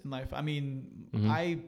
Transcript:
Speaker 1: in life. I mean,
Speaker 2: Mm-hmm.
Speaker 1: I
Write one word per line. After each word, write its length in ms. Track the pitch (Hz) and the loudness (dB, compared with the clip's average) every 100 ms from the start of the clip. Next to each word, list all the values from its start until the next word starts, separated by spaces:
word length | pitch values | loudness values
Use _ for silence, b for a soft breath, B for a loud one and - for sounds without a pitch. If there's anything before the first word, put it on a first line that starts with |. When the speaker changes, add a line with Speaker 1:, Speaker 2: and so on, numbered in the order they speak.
Speaker 1:
in 60 | 143 | -8
life. 220 | 131 131 | -6 -6
I 80 | - | -4
mean, 640 | 151 147 139 135 - - - | -2 0 -2 -4 -8 -14 -4
Speaker 2:
Mm-hmm. 180 | 110 107 | 4 4
Speaker 1:
I 280 | 156 175 170 | 6 2 0